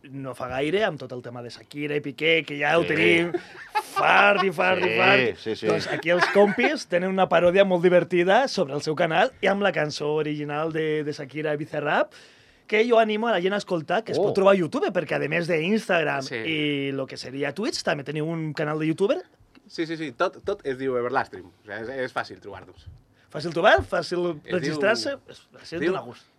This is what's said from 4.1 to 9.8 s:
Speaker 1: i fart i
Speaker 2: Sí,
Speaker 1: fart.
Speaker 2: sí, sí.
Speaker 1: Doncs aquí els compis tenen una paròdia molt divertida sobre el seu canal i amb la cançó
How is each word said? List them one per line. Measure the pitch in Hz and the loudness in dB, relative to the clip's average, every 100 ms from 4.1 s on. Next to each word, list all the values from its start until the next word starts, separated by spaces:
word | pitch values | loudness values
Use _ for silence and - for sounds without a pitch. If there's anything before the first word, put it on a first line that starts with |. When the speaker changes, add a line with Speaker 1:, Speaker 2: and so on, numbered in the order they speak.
| 185 202 277 269 | 6 6 6 2
Speaker 1:
i | |
fart | 165 185 185 180 | 2 0 2 0
i | |
Speaker 2:
Sí, | - | 2
Speaker 1:
fart. | 185 160 120 - | 4 4 2 -2
Speaker 2:
sí, | 110 104 | -6 -4
sí. | - | -2
Speaker 1:
Doncs | 160 - | -2 -2
aquí | 147 165 | -6 0
els | 175 - 196 | 2 4 6
compis | 202 202 254 294 - | 4 4 0 0 -2
tenen | 175 185 | -2 0
una | 190 185 | 0 4
paròdia | 170 175 185 196 | 4 6 4 4
molt | 180 | 4
divertida | 180 180 165 180 175 208 269 | 6 4 4 2 4 4 2
sobre | - 147 143 | -2 -2 -4
el | 156 | -4
seu | 156 | -2
canal | 170 160 254 - | 0 2 0 0
i | 190 | -2
amb | 196 202 | 2 0
la | |
cançó | 160 | 0